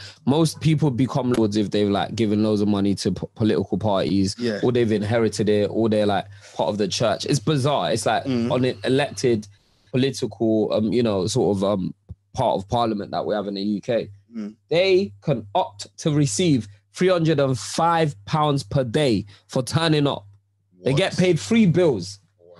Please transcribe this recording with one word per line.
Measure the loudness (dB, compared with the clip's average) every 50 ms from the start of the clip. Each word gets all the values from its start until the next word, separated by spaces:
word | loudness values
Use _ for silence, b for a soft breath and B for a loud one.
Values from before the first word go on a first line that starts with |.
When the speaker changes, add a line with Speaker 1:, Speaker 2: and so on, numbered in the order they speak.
| B B B B _
Speaker 1:
most | 0 2 2 2 0 -2 -2 0
people | 0 2 2 0 0
become | 0 0 -2 0 0 -2 -2 0 0
lords | 2 0 0 2 0
if | -2 0
they've, | 0 0 0 2
like, | 2 0 -2 -4 -2
given | -2 0 0 2 2 2
loads | 2 2 0 2
of | 0
money | 0 2 2 0 0
to | 0 -2 -4 -4
po-, | -4 -8 -12 _
political | -2 0 2 2 0 0 -2 -4
parties, | -2 -2 0 0 0 0 0 2 0 0 0 -2 -4
Speaker 2:
Yeah. | -4 -4 -4 0 0
Speaker 1:
or | 0 2
they've | 2 2 2
inherited | 0 0 0 0 0 0 0 0 0 0 0 2
it, | 2 2 2 0
or | 0 0 0 2
they're, | 2 2 2
like, | 2 0 -2 -4 B B B B B B
part | -4 -2 -2
of | 0 -2
the | -2 -2
church. | -2 -2 0 0 0 -2 -2
It's | -2 -2 -2
bizarre. | 0 0 0 0 0 0 0 0 0 0 -2
It's | 0 0
like | 0 -2 -2 -2
Speaker 2:
Mm. | -2 -2 -2 0 0 0 0 0 0
Speaker 1:
an | -2 -4 -2
elected | 0 0 0 0 -2 -4 -2 0 0 0 0 -2 -10 b b b b b b b b -2
political, | 0 0 0 -2 -4 -8 -8 -4 -2 0 2 2 2 2 0 0
um, | 0 0 0 0
you | 0 2
know, | 2 0 0 -2
sort | 0 0 0 2 2 2 2
of, | 0
um, | 0 0 0 -2 -6 -8 _ _ _ -20 _ _ _ _
part | -2 0 0 0
of | -2 -4 -2
parliament | -2 -2 0 0 -2 -6 -8 -6 -6
that | -6 -4
we | -2 -4
have | -4 -4
in | -6 -6
the | -4 -4
U | -4 -4 -4
K. | -4 -4 -4 -4 -4 -6 -12 -20 _ _ -12
Speaker 2:
Mm. | -12 -12 -12 -12 _ _ _
Speaker 1:
They | -2 0 2 2 2 2 2 -2 -8 -8 -4
can | -4 -4 -4 -4 -4 -4
opt | -4 -4 -4 -8 -16 -18 -18 _ -6
to | -4 0
receive | 2 2 0 0 0 0 2 2 2 0 0 b b b b b _
three | 0 2 2
hundred | 2 2 2 2 2 2
and | 2 0 0
five | -4 -6 -6 -2 0 2 2 2 2 2 0 -2 -8 -8
pounds | -4 -2 0 2 2 0 0 -2
per | -2 -2 -2 -2
day | 0 0 0 2 2 2 0 -2 b b b b
for | b -4 -4 -4
turning | 0 0 0 2 2 2 2 2 0
up. | -2 -4 -10 -18 -20 _ _ _ _ _ _ _ _ _ -2
They | 0 2
get | 2 2 0 0
Speaker 3:
What? | 2
Speaker 1:
paid | 2 2 2 0
three | 0 2 4 4 4
bills, | 4 4 4 4 2 2 0 -4 -10 -14 -18 _ _ _ _
Speaker 3:
Wow. | _ -20 -20 -16